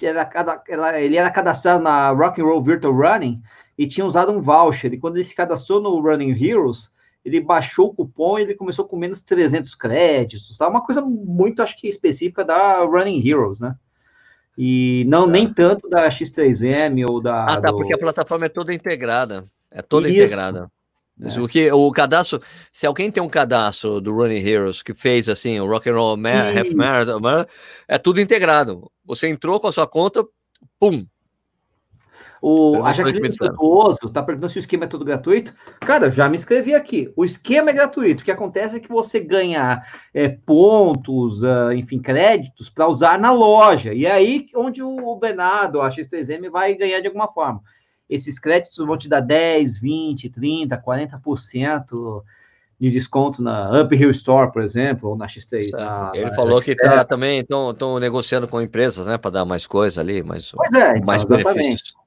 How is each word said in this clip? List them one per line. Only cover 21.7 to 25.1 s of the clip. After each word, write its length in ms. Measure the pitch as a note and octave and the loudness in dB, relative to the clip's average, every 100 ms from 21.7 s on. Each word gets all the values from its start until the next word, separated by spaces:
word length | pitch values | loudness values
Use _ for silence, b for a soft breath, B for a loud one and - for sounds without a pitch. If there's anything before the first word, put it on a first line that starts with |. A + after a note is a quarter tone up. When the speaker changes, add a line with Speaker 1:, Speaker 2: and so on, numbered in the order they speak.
| C#3+ C#3+ | 6 4
Speaker 2:
cadastro, 500 | D3 C#3 D#3+ F3 C3+ B B B | 2 2 2 0 -6 B B B
se 160 | - D3+ | -6 -4
alguém 240 | C#3+ G3+ | -2 -4
tem 100 | G#3 | -4
um 60 | E3+ | -2
cadastro 720 | D#3 B2+ A#2+ G#2 G2+ A2 G#2 | 0 2 0 0 -2 -6 -4
do 140 | G2 | -4
Running 260 | A2 A#2+ G#2+ | 0 0 0
Heroes 420 | G2 G#2+ G2 F2+ | 0 0 0 -6
que 120 | - | -12
fez, 340 | G#2+ C3 | -4 0